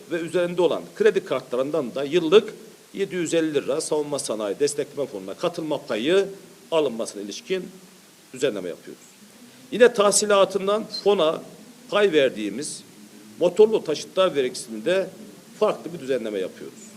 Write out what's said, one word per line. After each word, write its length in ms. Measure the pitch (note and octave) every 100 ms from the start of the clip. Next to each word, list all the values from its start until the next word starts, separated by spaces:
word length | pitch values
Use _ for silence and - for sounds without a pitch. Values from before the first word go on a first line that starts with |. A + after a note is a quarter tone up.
| -
ve 60 | E3
üzerinde 460 | D#3+ F3+ F3 F3
olan 200 | E3 G#2 F2
kredi 300 | - G#3+ F#3
kartlarından 680 | - C3+ - B2 C3+ D#3+ B2
da 100 | C3
yıllık 500 | C#3 E3+ D#3+ G3 A#3 - - - -
yedi 200 | - G3
yüz 200 | F3+ D#3
elli 200 | E3 D#3+
lira 260 | C#3+ F#2+ D3+
savunma 380 | - D3+ D3 C#3
sanayi 400 | - A2 G#2 G2+
destekleme 480 | C#3+ D3 C3+ - C3
fonuna 280 | G2 F#2+
katılma 520 | F#2+ F3 E3+ D#3 C#3 -
payı 420 | A2 C3 F#3+ F#3+ - - - -
alınmasına 520 | D#3+ C#3+ A2+ G#2 G2+
ilişkin 460 | G2+ F#2+ - F#3 F3+ - - - - - -
düzenleme 360 | B2+ C#3 G#2 F2+
yapıyoruz. 340 | D2+ - B1+ - - - - - - -
Yine 200 | G3+ A#3+
tahsilatından 920 | A#3 G3+ G3 G#3 G3+ F#3+ G3 G3 G#3 G#3 -
fona 380 | G3 G3+ D#3+ - - - - - -
pay 220 | G3+ G#3
verdiğimiz 720 | D#3 C3+ G#2 G#2 G#2 D3+ - - - - - - -
motorlu 440 | F3 F3 G#3+ G#3
taşıtlar 500 | - C#3+ - F#3 F#3
vergisinde 720 | C#3+ B2+ B2 - A2 A#2 F#3+ F3+ - - - - -
farklı 320 | G#3 - E3
bir 60 | E3+
düzenleme 380 | C3 B2+ A2 G2+
yapıyoruz. 400 | F2+ - C#2+ - -